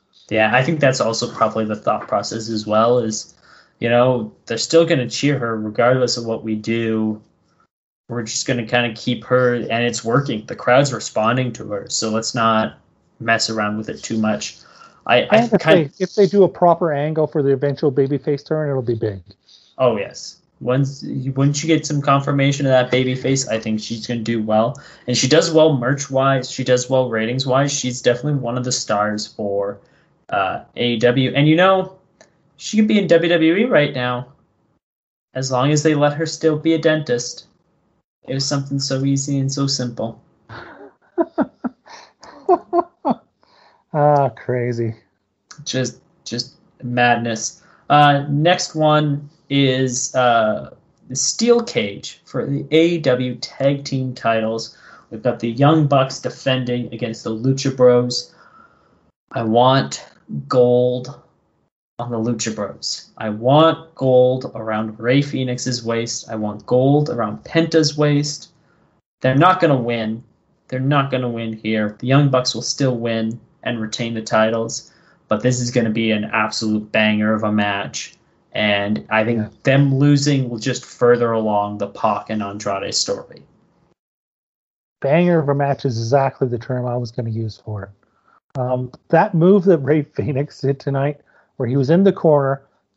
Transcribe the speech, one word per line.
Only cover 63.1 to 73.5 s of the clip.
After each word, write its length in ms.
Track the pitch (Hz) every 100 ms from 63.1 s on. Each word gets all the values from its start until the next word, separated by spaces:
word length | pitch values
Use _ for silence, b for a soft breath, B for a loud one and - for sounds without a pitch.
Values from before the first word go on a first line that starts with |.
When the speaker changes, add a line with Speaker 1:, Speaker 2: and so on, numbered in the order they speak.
| -
Speaker 1:
I 140 | 110
want 640 | 107 120 147 160 156 -
gold 580 | - 131 127 127 131 -
around 460 | - 110 107 110 107
Rey 220 | 117 139
Fenix's 600 | 143 131 127 123 131 117
waist. 460 | 113 117 113 - -
I 60 | 110
want 300 | 107 104 -
gold 420 | 127 135 147 147
around 340 | 120 107 107
Penta's 520 | - 165 160 165 151 151
waist. 540 | 147 143 147 - - _ _ _ _ _ _ _
They're 120 | 131
not 260 | 131 180 -
gonna 200 | 156 135
win. 420 | 117 117 110 113 - _ _ _ -
They're 100 | 127
not 320 | 135 147 135
gonna 200 | 131 123
win 240 | 117 113
here. 420 | 110 110 110 107 -
The 80 | 127
Young 220 | 139 143
Bucks 260 | 127 -
will 80 | -
still 360 | - - 135 120
win 420 | 117 113 113 120 _